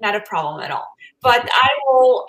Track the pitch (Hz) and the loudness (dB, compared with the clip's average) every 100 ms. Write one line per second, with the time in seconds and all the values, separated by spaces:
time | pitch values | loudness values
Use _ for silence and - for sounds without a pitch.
0 | 208 208 202 180 151 151 147 131 - - | -4 -4 -4 -6 -6 -8 -8 -10 -10 -18
1 | - _ 262 240 - - 269 285 269 254 | -20 _ 2 2 2 0 2 0 0 4
2 | 254 240 | 4 2